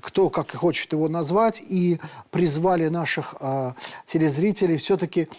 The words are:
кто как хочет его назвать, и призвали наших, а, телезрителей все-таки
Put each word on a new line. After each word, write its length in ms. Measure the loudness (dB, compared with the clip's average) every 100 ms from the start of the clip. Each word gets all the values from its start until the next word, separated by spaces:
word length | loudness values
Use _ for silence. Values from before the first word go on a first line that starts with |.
кто 260 | -4 2 2
как 220 | 2 -4 -2
хочет 360 | 0 0 -2
его 160 | -2 0
назвать, 540 | -2 0 2 2 0
и 360 | -4 0 2 0 -4 -16 -6
призвали 560 | 0 0 2 2 2 2
наших, 480 | 0 -2 -4 -6 -8
а, 380 | -4 -2 -4 -6 -14 -14 -4
телезрителей 720 | 2 2 4 2 2 2 2
все-таки 520 | 2 0 0 -2 -2